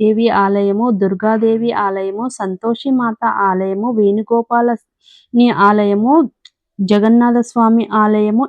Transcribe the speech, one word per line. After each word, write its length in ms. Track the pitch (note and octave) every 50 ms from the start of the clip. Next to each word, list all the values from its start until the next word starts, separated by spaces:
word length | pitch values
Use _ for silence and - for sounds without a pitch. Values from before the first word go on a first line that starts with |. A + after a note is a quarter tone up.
దేవి 280 | G#3+ G#3+ G#3+ G#3+ A3+ A3+
ఆలయము, 600 | - G3 G3 G3 G3 G3+ G3+ G3+ G3 G#3 A#3 B3
దుర్గాదేవి 840 | A3+ F#3+ F#3+ F#3+ F#3+ F#3 G#3 G#3+ A3 A3 A3+ A3+ A3+ A3+ A#3 A#3
ఆలయము, 580 | - G#3 G#3 G3 F#3+ G3 F#3+ G3 G3 G#3 A#3 B3+
సంతోషి 600 | - - G#3 F#3+ F#3 F#3 - A3+ A#3+ - - C#4
మాత 360 | C4 B3+ B3 A#3 A3 - A#3+
ఆలయము, 680 | A3+ A3 G3+ G3+ G3 F#3 F#3 F#3+ F#3+ G3 G3 G#3+ B3
వేణుగోపాలని 1600 | B3 G#3+ G#3 G3+ G3+ G#3+ G#3+ - A#3 A#3 A#3 - A#3+ A#3+ A#3 A#3+ A#3 A3 _ _ _ _ _ _ _ _ _ _ - A#3+ A#3+ A#3+
ఆలయము, 800 | A3 - G3 G3+ G#3 G#3 G#3 G3+ G3+ G3+ G#3+ B3 C#4+ E4 D4+ - - _ - - _ _ _ _ _ -
జగన్నాథ 560 | G3 F3+ G#3+ G#3 G3+ A3+ A#3 A#3 A#3+ A#3+ A#3+ A#3+
స్వామి 500 | A#3 A#3+ - A#3+ A3+ A3 A3+ A#3 A3+ -
ఆలయము, 560 | G#3 G#3+ G#3+ G#3+ G#3+ G#3+ G#3 G#3+ G#3+ A3+ C4+